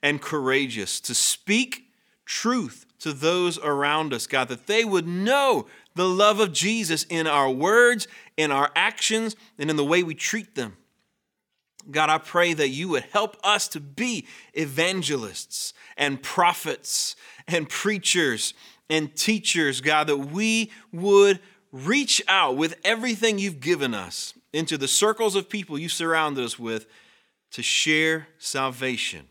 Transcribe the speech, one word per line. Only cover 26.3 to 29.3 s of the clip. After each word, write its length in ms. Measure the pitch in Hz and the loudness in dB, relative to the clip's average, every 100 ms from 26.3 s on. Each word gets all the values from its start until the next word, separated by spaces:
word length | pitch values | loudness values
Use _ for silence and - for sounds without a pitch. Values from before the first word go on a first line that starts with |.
| 139 | -2
us 200 | 120 - | -6 -6
with 280 | 117 113 110 - _ _ _ _ _ | -6 -6 -8 -20 _ _ _ _ _
to 120 | - | -8
share 640 | 117 - 156 156 160 160 151 _ | -2 0 2 4 2 0 -6 _
salvation 920 | - 135 135 123 131 120 - 85 69 | -8 -4 -4 -2 -4 -4 -6 -8 -18